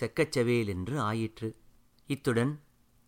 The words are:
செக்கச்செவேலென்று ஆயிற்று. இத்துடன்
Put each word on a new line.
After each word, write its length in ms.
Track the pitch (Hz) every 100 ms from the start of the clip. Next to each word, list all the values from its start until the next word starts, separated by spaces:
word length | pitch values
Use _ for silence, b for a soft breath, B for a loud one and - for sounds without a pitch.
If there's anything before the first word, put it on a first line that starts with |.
செக்கச்செவேலென்று 1000 | 117 - 151 135 117 120 104 92 92 147
ஆயிற்று. 580 | 107 113 110 - 110 - - _ _ _ -
இத்துடன் 540 | 139 - 117 127 151 - _ _ _